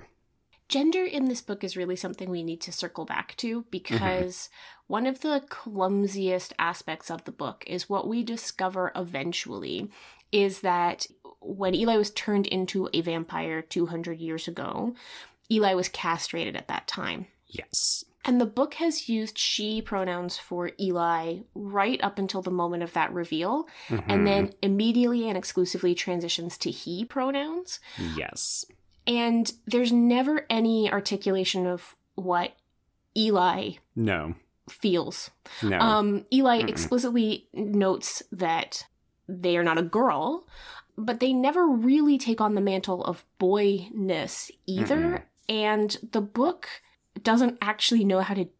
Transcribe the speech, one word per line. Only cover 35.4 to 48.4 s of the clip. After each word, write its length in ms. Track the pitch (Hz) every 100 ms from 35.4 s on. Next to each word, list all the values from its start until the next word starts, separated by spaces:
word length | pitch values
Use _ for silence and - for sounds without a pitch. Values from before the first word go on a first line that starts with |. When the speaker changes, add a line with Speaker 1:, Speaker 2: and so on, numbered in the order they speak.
| - -
Speaker 2:
No. 160 | 110 190
Speaker 1:
Um, 460 | 226 214 208 202 -
Eli 300 | 262 262 233
Speaker 2:
Mm-mm. 80 | 220
Speaker 1:
explicitly 800 | - - 254 247 240 220 - -
notes 680 | - 208 202 190 185 - - -
that 560 | 185 170 165 - - - _ _ _ -
they 300 | 185 175 170
are 80 |
not 140 | 170 165
a 40 |
girl, 640 | 170 214 254 143 185 339 - - - - - -
but 200 | 220 233
they 120 | 262
never 340 | 254 269 339 330
really 520 | 240 240 294 294 269
take 240 | 226 220
on 120 | 214
the 60 | 208
mantle 420 | 196 190 196 180
of 200 | - 170 - -
boyness 1120 | 185 202 202 196 190 220 190 160 - - - - -
either. 300 | 190 226 302
Speaker 2:
Mm-mm. 260 | 330 349 - _ -
Speaker 1:
And 480 | 220 214 214 208 - -
the 80 | 226
book 480 | 208 233 311 359 - - _ _ _ 208
doesn't 380 | 226 233 240 240
actually 440 | 208 208 - 233
know 160 | 196 190
how 140 | 190
to 140 | 196